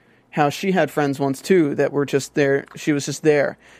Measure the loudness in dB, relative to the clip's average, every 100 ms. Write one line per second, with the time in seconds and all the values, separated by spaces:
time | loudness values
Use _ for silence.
0 | _ _ _ 0 0 0 -2 0 0 0
1 | -2 -2 -4 -4 2 2 2 0 -2 0
2 | -2 -2 -2 -2 0 0 -4 -10 -2 -2
3 | -2 -2 2 2 2 -4 _ -20